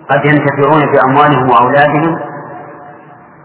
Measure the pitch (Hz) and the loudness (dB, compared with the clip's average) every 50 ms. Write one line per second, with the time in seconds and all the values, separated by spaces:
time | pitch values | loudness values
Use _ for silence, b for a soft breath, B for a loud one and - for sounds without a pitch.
0 | - - 139 143 143 147 151 143 143 139 131 139 143 143 156 151 143 127 139 139 | -6 -4 -2 -2 0 0 0 0 0 -2 -2 0 0 2 2 2 0 2 0 0
1 | 135 131 135 143 147 147 143 127 127 127 120 120 123 123 139 143 147 147 156 147 | 2 2 2 2 2 2 2 2 0 2 2 2 2 2 2 2 2 2 0 0
2 | 160 165 165 - - - - - - - - - - - - - - - - - | -2 -2 -4 -6 -8 -12 -14 -16 -16 -16 -18 -18 -18 -20 -20 -20 -20 -20 -20 -20
3 | - - - - - - - - - | -20 -20 -20 -20 -20 -20 -20 -20 -8